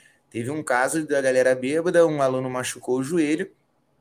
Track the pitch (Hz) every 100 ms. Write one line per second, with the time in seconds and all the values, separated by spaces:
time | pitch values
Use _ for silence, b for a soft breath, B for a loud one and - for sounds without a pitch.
0 | B B _ 110 120 151 151 123 135 160
1 | 151 139 135 131 127 131 123 156 170 170
2 | 165 151 135 131 127 127 123 - - 127
3 | 135 175 147 160 190 _ _ _ _ _